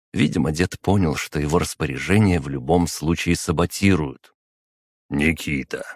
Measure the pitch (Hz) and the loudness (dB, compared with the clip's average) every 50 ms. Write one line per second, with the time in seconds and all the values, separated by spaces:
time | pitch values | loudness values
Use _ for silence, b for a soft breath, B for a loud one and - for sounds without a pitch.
0 | _ _ - 95 - - - 87 65 76 76 78 92 - - - - 92 98 104 | _ _ -2 0 0 0 0 0 0 0 0 0 -2 -2 -2 -2 0 2 2 4
1 | 90 78 69 - - - - 76 73 73 80 85 78 - - - 78 71 64 65 | 2 2 0 -2 -6 -6 -4 -4 0 0 0 0 0 -2 -4 -4 -4 -4 -4 -4
2 | 69 78 98 107 107 95 87 82 67 73 69 65 62 76 85 90 87 80 - - | -2 2 4 4 6 4 4 2 0 -4 -6 -6 0 2 2 2 2 0 -2 -2
3 | 76 80 85 - - 85 85 - - - 80 76 87 - - - 98 98 92 78 | -2 -2 -2 0 0 0 -2 0 0 -2 0 0 0 -2 0 0 2 4 4 2
4 | 76 67 - - _ _ _ _ _ _ _ _ _ _ _ _ _ _ _ _ | 0 -4 -8 -12 _ _ _ _ _ _ _ _ _ _ _ _ _ _ _ _
5 | _ - 69 71 73 82 82 - - 78 71 67 64 - - - - - - | _ -6 -2 0 0 0 0 -2 -4 -4 -4 -6 -6 -6 -8 -10 -10 -12 -16